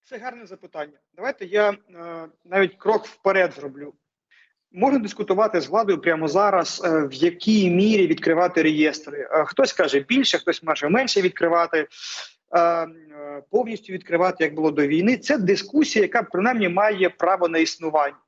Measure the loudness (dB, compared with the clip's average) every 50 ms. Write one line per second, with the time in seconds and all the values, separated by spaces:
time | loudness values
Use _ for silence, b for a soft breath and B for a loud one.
0 | _ _ -18 -14 -14 -14 -16 -16 -20 -20 -20 _ -20 -18 _ -14 -14 -14 _ _
1 | _ _ _ -10 -10 -10 -10 _ -12 -4 0 0 0 0 -2 -4 _ _ -20 -20
2 | -18 -16 -14 -16 -16 -18 _ _ _ -4 0 0 0 0 -2 _ 0 0 0 0
3 | -2 -6 -20 _ _ 0 2 2 2 0 -2 -8 -14 -14 -14 -14 -18 -18 _ _
4 | _ _ _ _ _ b b b b b b b _ _ -2 0 2 2 2 2
5 | 0 -4 -8 -8 -4 -2 2 2 2 2 2 -2 -2 0 0 0 2 2 0 0
6 | 0 0 0 0 -2 0 2 2 2 4 2 2 0 -2 -6 -4 -2 0 0 0
7 | 0 -2 -2 0 0 0 0 0 0 2 4 4 4 4 4 4 4 4 4 4
8 | 4 2 0 0 0 0 2 2 2 2 2 2 2 2 2 2 2 0 0 -4
9 | -12 -12 -10 -10 -8 -2 0 0 0 0 0 0 0 0 2 -2 0 0 0 -2
10 | -2 0 0 0 2 0 -2 -2 -2 -4 -6 -4 -4 -4 -4 -2 0 0 0 0
11 | 0 0 0 0 0 0 -2 0 0 0 2 0 0 0 0 -4 -4 -4 B B
12 | B B B B B B B B _ _ 0 2 2 2 2 0 -4 -8 -10 -20
13 | -20 -20 -18 -16 -14 -14 -14 -14 -14 _ -2 -2 -2 -2 -8 -12 -12 -12 -14 -14
14 | -8 -4 -2 0 0 0 0 -2 -2 -2 -2 -2 -2 0 0 0 0 2 2 2
15 | 2 2 0 0 0 -2 -2 0 2 0 0 0 -2 -2 0 0 0 2 2 0
16 | 0 2 0 -2 -2 -2 -4 -2 0 0 0 0 -2 0 2 2 2 2 2 0
17 | 0 -2 0 _ 0 0 2 2 0 0 2 0 0 0 -2 -8 -8 -2 0 0
18 | 0 0 -4 _ _